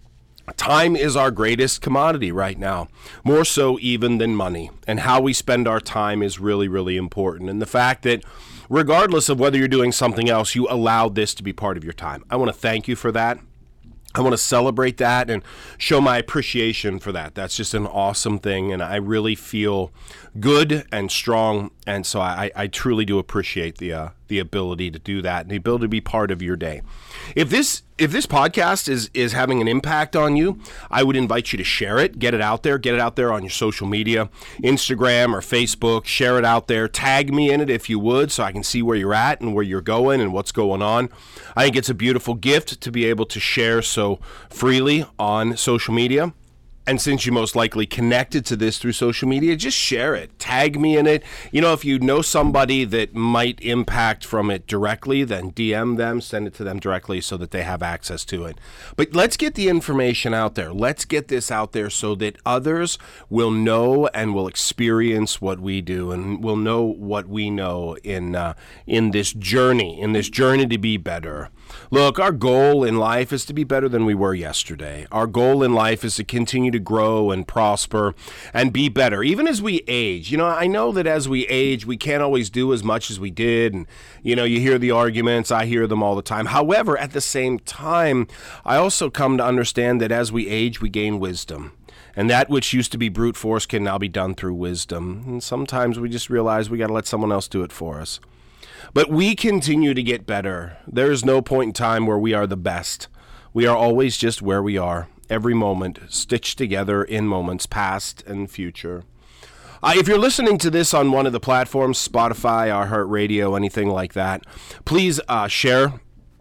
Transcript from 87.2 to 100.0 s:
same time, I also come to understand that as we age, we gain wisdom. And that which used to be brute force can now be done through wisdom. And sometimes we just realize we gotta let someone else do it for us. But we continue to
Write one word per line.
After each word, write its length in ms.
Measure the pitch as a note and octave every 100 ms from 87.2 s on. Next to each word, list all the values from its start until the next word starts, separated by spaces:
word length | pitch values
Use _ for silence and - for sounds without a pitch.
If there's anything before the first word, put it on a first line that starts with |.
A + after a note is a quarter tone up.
same 400 | - C#3 B2+ B2+
time, 640 | - - D3+ E3+ D#3+ B2+ A2+ - - -
I 120 | - C#3+
also 320 | F#3 - D3+
come 300 | - C3+ B2+
to 60 |
understand 560 | A#2+ B2+ A#2 - B2 B2
that 120 | A2+
as 200 | A#2 A#2
we 160 | A#2 G2+
age, 320 | A2 A#2+ A#2
we 100 | G#2+
gain 280 | G#2 G#2+ G#2
wisdom. 540 | F#2 F2 - D2+ C#2 - - - -
And 140 | - A2+
that 220 | B2 C#3
which 220 | C#3 -
used 200 | B2+ A#2
to 60 | A#2
be 100 | A2+
brute 280 | G2 A#2 -
force 300 | A2 A2+ -
can 180 | A2
now 120 | G2+ F#2+
be 120 | G2
done 260 | F#2+ F#2
through 200 | F#2+ F#2
wisdom. 680 | F2 F2 F2 - E2+ F2 G2 B2+
And 160 | B2
sometimes 560 | - B2 C#3 B2+ A#2+ A#2
we 100 | A#2+
just 200 | A#2 -
realize 400 | B2 A2 A2 A2
we 100 | A2+
gotta 140 | A2
let 140 | A2 -
someone 260 | G#2+ A2
else 160 | G2 -
do 140 | F#2+
it 100 | F2
for 280 | - E2 D2
us. 200 | D#2+ - - - - - - - -
But 160 | C#3 D#3
we 260 | D#3 G3 A3+
continue 580 | A#3 G3 C#3+ D3+ D3
to 80 | C3